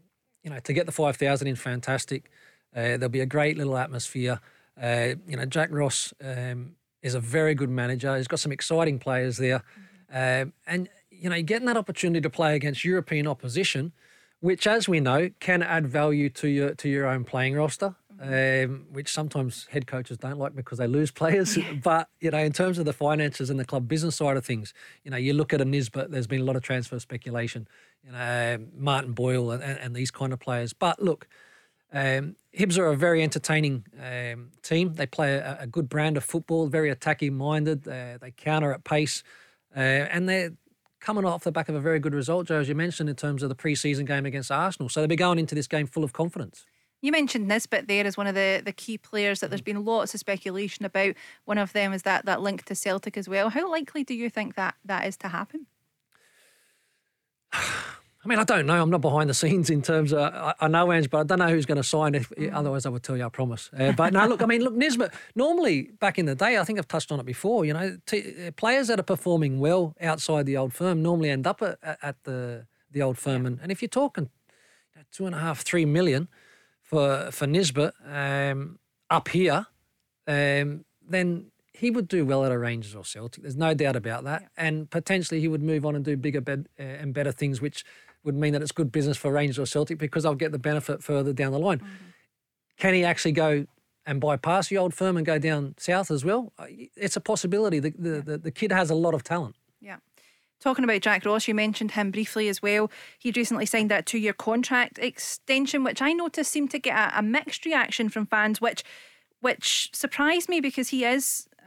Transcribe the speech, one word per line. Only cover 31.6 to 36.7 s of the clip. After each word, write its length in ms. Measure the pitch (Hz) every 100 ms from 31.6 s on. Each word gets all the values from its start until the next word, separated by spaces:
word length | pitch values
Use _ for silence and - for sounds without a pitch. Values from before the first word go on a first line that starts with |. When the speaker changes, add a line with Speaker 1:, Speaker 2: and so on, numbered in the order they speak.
| _ _ _
Speaker 1:
um, 440 | 139 135 135 143 - _ -
Hibs 220 | 202 175
are 80 | 170
a 100 | 139
very 280 | 175 165
entertaining, 640 | 156 156 - 156 147 131 - -
um, 520 | 127 123 120 117 120 _
team. 320 | - 165 180
They 140 | 160 131
play 260 | - 147
a, 240 | 139 139 139
a 60 | 127
good 220 | 165 135
brand 260 | 151 156 143
of 80 |
football, 440 | - 170 - 165
very 240 | 156